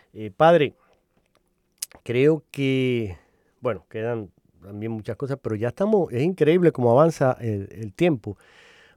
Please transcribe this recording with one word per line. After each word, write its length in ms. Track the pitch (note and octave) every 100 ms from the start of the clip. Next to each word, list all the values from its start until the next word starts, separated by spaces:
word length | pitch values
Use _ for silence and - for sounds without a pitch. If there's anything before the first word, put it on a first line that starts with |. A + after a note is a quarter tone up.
| _
Eh, 180 | - G#2+
Padre, 420 | - D#3+ E3+ C3+ - _ _ _ _ _ _ _ _ _ - - -
creo 400 | - A#2+ C#3+ D#3+ -
que, 680 | - C#3 C3 B2+ A#2+ G#2+ E2+ _ _ _ _
bueno, 260 | B2 G2 _
quedan 420 | A2 A2+ A#2 G2 _ _ _
también 300 | F#2 G#2 A2
muchas 240 | A2+ G#2+ G#2+
cosas, 200 | C3+ C3+
pero 140 | A#2 G#2+
ya 120 | A#2
estamos, 440 | - G3 G#3+ E3+
es 120 | -
increíble 480 | D#3+ F#3 D3+ F3+ E3+
cómo 200 | C#3 A#2+
avanza 460 | A#2+ E3 - C3 -
el, 280 | A#2 G2+ G2
el 220 | F#2+ A2
tiempo. 440 | - F3 C3+ G#2 G2 _ _ _ _ _